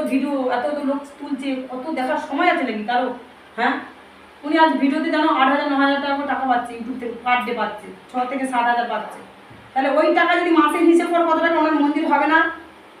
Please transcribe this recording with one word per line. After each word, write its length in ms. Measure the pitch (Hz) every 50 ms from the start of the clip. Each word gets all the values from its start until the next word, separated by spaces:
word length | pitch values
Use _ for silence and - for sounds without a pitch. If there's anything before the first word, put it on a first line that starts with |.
| 277
ভিডিও, 280 | 254 262 262 - 294 285 262 254 247
এত 140 | 247 240 294
এত 120 | 294 294 285 277
লোক 160 | 269 277 277 - - - -
তুলছে, 300 | 285 294 277 262 277 277 262 254 254 -
কত 140 | 247 262 285 320 277
দেখার 260 | 262 254 285 302 - - -
সময় 200 | 277 320 349 359
আছে 140 | - - 254
নাকি 200 | 226 214 214 208
কারো? 240 | 240 - - 254 - - - - - - - - - -
হ্যাঁ, 180 | 220 247 262 - - - - - - - - - - - - - -
উনি 160 | - 302 330 320
আজ 140 | 320 320
ভিডিওতে 380 | 262 254 269 285 302 311 320 311
যেন 180 | 302 311 302 311
আট 200 | - 247 262 277
হাজার 240 | 285 294 294 294
ন 20 | 277
হাজার 280 | 269 277 277 277 277
টাকা 120 | 285 285 277
করে 100 | 277 277
টাকা 180 | 262 240 - 262
পাচ্ছে, 260 | 254 240 240 240 - 233
YouTube 260 | 233 - 262 - -
থেকে 140 | 240 226 214 - 240
per 140 | 247 247 214 -
day 80 | 233 240
পাচ্ছে, 300 | 214 214 226 214 - 190 185 - - - -
ছ 40 | 254 254 247 254
থেকে 140 | 277 262 262
সাত 180 | - 247 240 240
হাজার 220 | 240 240 240 - -
পাচ্ছে। 300 | 185 180 - - - - - - - - - - - - - - -
তাহলে 140 | 262 277 277
ওই 240 | 277 311 320 320 339
টাকা 180 | 339 330 349 349 349
যদি 100 | 349 339
মাসের 320 | 330 311 294 302 339 349
হিসেব 240 | 330 339 339 339 339 339
করে 140 | 339 339 339
কত 140 | 320 320 320
টাকা 160 | 330 339 330 311
ওনার 160 | 311 311 302
মন্দির 300 | 285 285 285 294 311 -
হবে 200 | 277 294 285 302
না? 120 | 294 285 330 330 - - - - - - - - - - -